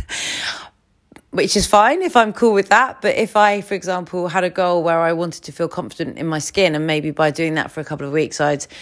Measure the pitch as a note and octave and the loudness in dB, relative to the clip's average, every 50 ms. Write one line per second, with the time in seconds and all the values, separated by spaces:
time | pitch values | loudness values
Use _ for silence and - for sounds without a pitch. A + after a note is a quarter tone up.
0 | - - - - - - - - - - - - - - _ _ _ _ _ _ | -6 -6 -10 -8 -8 -8 -6 -6 -8 -8 -10 -10 -14 -20 _ _ _ _ _ _
1 | _ _ - - _ _ - F3+ - G3 - G#3 - - - G#3 G#3+ A#3+ D4+ F#4 | _ _ -20 -20 _ _ -2 -2 0 2 2 0 2 4 6 6 6 6 4 2
2 | F#4 D#4 - A#3+ A3+ G#3+ G3 - A#3+ A#3 G#3 G3 G3 - G3+ A3 C4 B3+ - - | 0 2 4 4 4 4 2 2 2 4 4 2 4 4 4 4 4 2 -2 -2
3 | - G#3 - - A3 - - G#3+ G#3 G#3 G3+ G3+ G3 - G3+ F#3 - F#3 F3+ F#3 | -2 0 0 0 -2 2 4 4 4 4 4 0 -4 -6 -6 -6 -4 -4 -4 -4
4 | F3 - - F3+ F3 F3 E3 F#3+ F3+ F3+ - - F3+ F3+ F3 F3 D#3+ E3+ E3 E3 | -6 -6 -6 -4 -4 -2 -2 -2 -2 0 0 0 0 2 2 2 2 2 2 2
5 | E3 E3 E3+ E3 F3 E3+ D#3+ - - - C#3+ - E3+ E3 - G3 - - - - | 2 2 0 0 -4 -6 -6 -10 -16 -14 -6 -6 -6 -4 -4 -8 -10 -8 -8 -8
6 | C3+ C3+ - - D3+ E3 D#3 D3+ D3 - - G3+ F#3+ E3 D3+ D3+ D#3 D#3+ D#3 D3+ | -8 -8 -6 -6 -4 -4 -4 -4 -6 -4 0 2 2 2 2 0 -2 -2 -2 -2
7 | D3 D#3 D3 - D#3 D3+ D3 - E3 D#3+ D#3 D3 - - - D#3 D3 - D3+ C#3 | -4 -4 -2 0 0 0 0 -2 -2 -2 -2 -2 -4 -4 -8 -12 -10 -10 -10 -10
8 | C#3+ C#3 C#3+ D#3 D3 - - - D3 D3 D3 C#3+ - - - - | -8 -4 -2 -2 -2 -2 -2 -2 0 0 0 -2 -6 -14 -16 -20